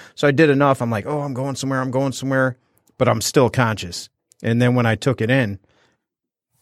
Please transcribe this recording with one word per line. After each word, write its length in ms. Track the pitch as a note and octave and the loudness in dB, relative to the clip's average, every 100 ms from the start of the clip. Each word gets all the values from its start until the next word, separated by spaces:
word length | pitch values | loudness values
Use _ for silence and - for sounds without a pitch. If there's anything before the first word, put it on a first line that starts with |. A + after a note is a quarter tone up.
| - - | -20 -2
So 120 | C#3+ | 0
I 40 | |
did 180 | C#3 D#3 | 4 4
enough. 320 | C3+ C#3+ C3 | 4 2 2
I'm 100 | A#2+ | -2
like, 140 | A2 A#2 | -4 -4
"Oh, 160 | D3 | -6
I'm 120 | C#3+ | -6
going 220 | B2 C3+ C3 | -6 -6 -6
somewhere, 240 | C3+ C3+ | -4 -4
I'm 100 | C3 | -2
going 200 | B2+ C#3 | -2 -2
somewhere," 460 | B2 C3+ C3+ C3 B2+ _ _ _ - | -4 -2 0 0 -2 _ _ _ -2
but 100 | A#2 | 0
I'm 140 | A2+ | 0
still 280 | - D3+ A#2+ | 0 2 2
conscious. 600 | C3 A#2 G#2+ F#2 - - _ _ _ | 2 0 -2 -8 -14 -16 _ _ _
And 180 | A2 A#2 | -2 2
then 140 | B2 B2 | 2 2
when 100 | A#2 | 2
I 100 | G#2+ | 0
took 260 | C#3 A#2+ | -2 -2
it 80 | A2 | 0
in, 300 | C3+ A2 F#2+ _ _ _ _ _ _ _ _ _ _ | 0 0 -6 _ _ _ _ _ _ _ _ _ _